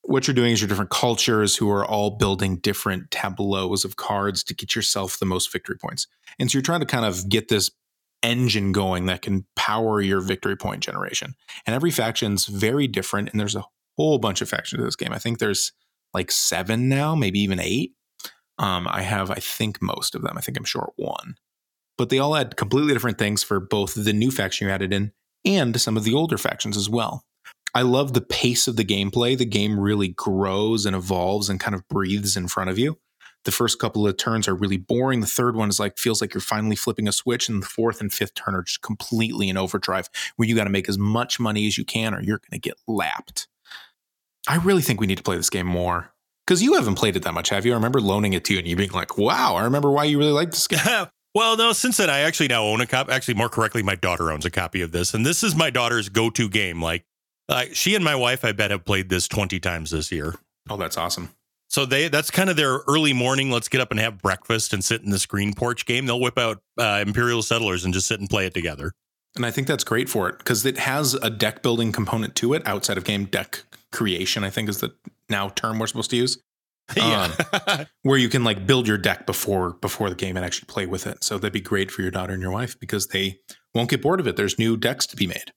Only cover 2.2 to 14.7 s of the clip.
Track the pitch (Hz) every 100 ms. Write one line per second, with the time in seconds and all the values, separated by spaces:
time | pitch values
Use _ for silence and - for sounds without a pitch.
2.2 | 104 95 98 92 - 98 104 92 - -
3.2 | - 90 101 95 92 98 95 - - 101
4.2 | 101 95 - - 101 113 104 101 95 -
5.2 | 95 92 - 95 - - - - - _
6.2 | - - 123 139 135 170 143 127 110 90
7.2 | 95 110 - 107 - _ _ _ _ _
8.2 | 117 120 123 104 98 98 95 90 92 90
9.2 | - 98 - - - 110 110 107 98 98
10.2 | 95 95 104 98 101 - - 50 50 -
11.2 | - - - - - 143 170 - 113 117
12.2 | 110 101 - 98 110 139 139 98 - 101
13.2 | 104 104 104 104 - _ _ - 156 139
14.2 | 107 90 113 - -